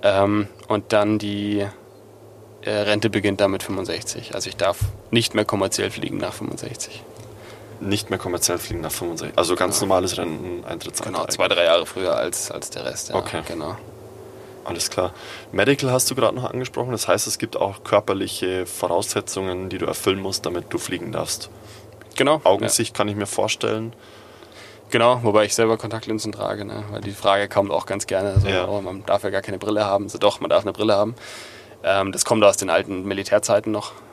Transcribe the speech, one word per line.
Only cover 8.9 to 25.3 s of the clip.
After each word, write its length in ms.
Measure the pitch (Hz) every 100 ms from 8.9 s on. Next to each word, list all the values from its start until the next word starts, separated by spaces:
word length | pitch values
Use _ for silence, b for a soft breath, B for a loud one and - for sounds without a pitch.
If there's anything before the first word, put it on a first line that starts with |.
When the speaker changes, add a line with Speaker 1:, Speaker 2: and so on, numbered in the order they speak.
Speaker 2:
fünfundsechzig. 440 | - 87 80 73 -
Also 160 | 87
ganz 240 | 90 90 -
Speaker 1:
Genau. 100 | 98
Speaker 2:
normales 260 | 92 95 -
Renteneintrittsalter 960 | 87 78 90 87 - 85 - - -
Speaker 1:
Genau, 80 | 90
Speaker 2:
eigentlich. 120 | 82 -
Speaker 1:
zwei, 120 | 95
drei 160 | 87
Jahre 200 | 85 85 82
früher 300 | - 92 62
als, 340 | 73 87 -
als 200 | - -
der 160 | - 65
Rest. 240 | - -
Ja, 60 | 95
Speaker 2:
Okay. 260 | - 82 82
Speaker 1:
genau. 300 | 82 76 110 - - - - B B B B
Speaker 2:
Alles 240 | - 85 -
klar. 240 | - 90 B B B B
Medical 380 | 92 113 139 135
hast 200 | 127 -
du 40 |
gerade 200 | 131 113
noch 160 | - 127
angesprochen. 420 | 123 127 - 123
Das 160 | 117 -
heißt, 180 | 95 -
es 100 | -
gibt 180 | - -
auch 260 | 101 101
körperliche 800 | - 101 - 98 95 - 92 92
Voraussetzungen, 1040 | 90 - 90 85 101 107 - - 95 90 92
die 80 | 92
du 80 |
erfüllen 360 | - - - 95
musst, 260 | 95 95 85
damit 200 | 87 85
du 80 | -
fliegen 340 | - 87 85
darfst. 380 | 82 80 - - B B B B - - -
Speaker 1:
Genau, 240 | 135 156
Speaker 2:
Augensicht 500 | 90 98 107 - 110
Speaker 1:
ja. 40 | -
Speaker 2:
kann 100 | 104
ich 80 | 104
mir 100 | 101
vorstellen. 680 | - 104 - 110 110 113 - B B B B B B B B -
Speaker 1:
Genau, 280 | 117 117 123
wobei 200 | 113